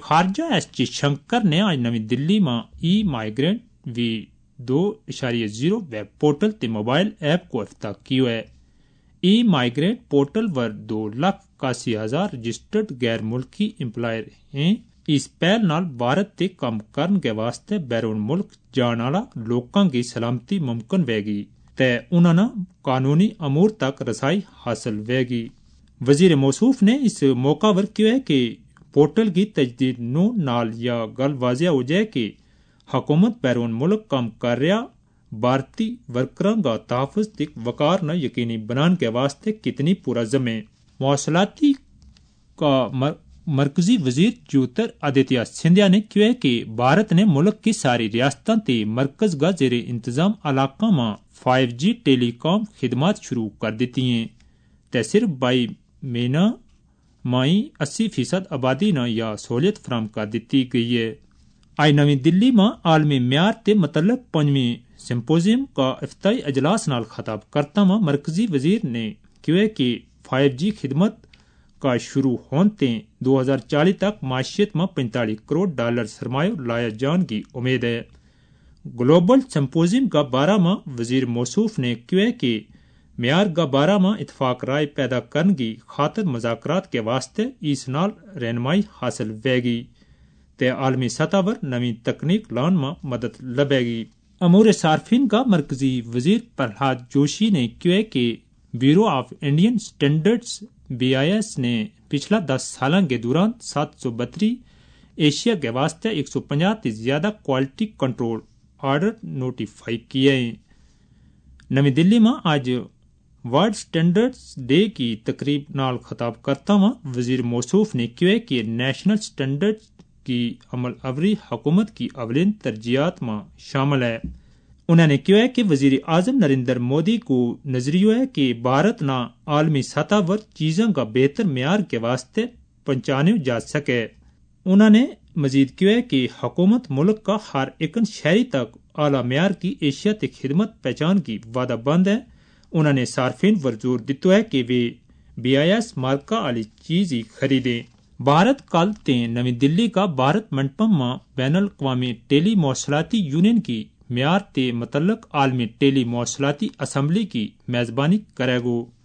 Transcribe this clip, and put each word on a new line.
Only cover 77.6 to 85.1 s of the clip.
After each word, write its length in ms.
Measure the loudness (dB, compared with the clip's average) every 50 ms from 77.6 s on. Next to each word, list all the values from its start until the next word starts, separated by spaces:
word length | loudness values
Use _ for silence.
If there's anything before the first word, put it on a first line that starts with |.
| -2 -2 0 0 0
ہے۔ 180 | -2 -2 -4 -8 -12 -20 -20 _ _ _ _ _ _ _ _ _ -20 -20 _ -18 -16 -6 0
گلوبل 400 | 4 6 6 6 6 6 4 4 4 2 -2
سمپوزیم 560 | -2 -2 0 0 0 2 2 2 2 0 2
کا 120 | 2 0
بارہ 360 | 0 2 0 0 2 4 4
میں 180 | 4 4 2 2 -2 -4 -12 -8 -8
وزیر 260 | -4 0 0 0 0
موصوف 540 | 0 -2 -2 -4 -2 0 0 -2 0 -2 -4
نے 160 | -4 -4 -4
کیو 240 | -6 -4 -2 0 2
ہے 120 | 2 0
کہ 280 | -2 -2 -2 -2 -2 -2 -6 _ -20 -20 _ _ _ _ _ _ -8
معیار 280 | -4 0 2 2 2 2
کا 200 | 2 0 -2 -2
بارہ 320 | 0 2 2 2 4 4
میں 140 | 4 2 2
اتفاق 520 | 0 -2 -6 -12 -6 -4 -2 -2 -2 -4 -4
رائے 200 | -4 -2 -2 -2
پیدا 340 | -4 -4 -4 -4 -2